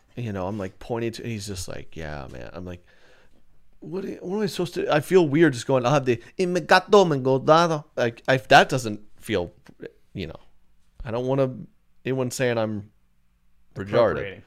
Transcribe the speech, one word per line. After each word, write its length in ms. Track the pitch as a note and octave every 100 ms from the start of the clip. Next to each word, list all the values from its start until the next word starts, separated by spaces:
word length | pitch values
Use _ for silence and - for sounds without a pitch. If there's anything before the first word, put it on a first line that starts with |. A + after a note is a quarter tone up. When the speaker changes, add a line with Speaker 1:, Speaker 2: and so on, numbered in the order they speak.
| _ -
Speaker 1:
You 180 | A#2
know, 140 | F#2+ F#2
I'm, 100 | G#2+
like, 220 | F#2+ -
pointing 320 | - A#2 A#2
to, 100 | -
and 80 | A#2
he's 160 | A2 G2+
just 200 | F2+ -
like, 280 | - - -
"Yeah, 320 | D#2 D2 B1+
man." 180 | B1 A#1
I'm 120 | E2+ F2+
like, 180 | F2+ _ _ - - - - - - - -
"What, 220 | D3+ F#3
do 80 | -
you, 80 | G2+
what 160 | F#3 G3+
am 40 |
I 20 | G3+
supposed 260 | - F3 F#3
to?" 180 | C3
I 60 | D3+
feel 280 | - F#3 D#3
weird 260 | D3 D#3+
just 120 | A#2+ -
going, 180 | C3 A#2+
"I'll 80 |
have 120 | D3 B2+
the 160 | A#2 - -
Iragado 680 | F3+ F3+ - F#3 G3 G#3 F3
Mingotado." 760 | C#3 C3 C3 D3 D#3+ E3+ D3+ - -
Like, 280 | A#2+ - -
I, 100 | C3
that 320 | - C#3+ G3+
doesn't 320 | C3 A2 G#2 - -
feel, 340 | - G2 F2 - - - - - _
you 140 | - E2
know, 120 | - - - _ _ _ - B2+
I 60 |
don't 140 | A#2 B2+
want 140 | C3+
to, 140 | C3 B2+ - _ _ _ A#2+
anyone 260 | C3 B2+
saying 260 | - B2 A#2
I'm 340 | A2 G#2+ G#2 _ _ _ _ _ _ _ _ -
retarded. 140 | G2+
Speaker 2:
Appropriating. 540 | A#2 A2 E2 G2+ F#2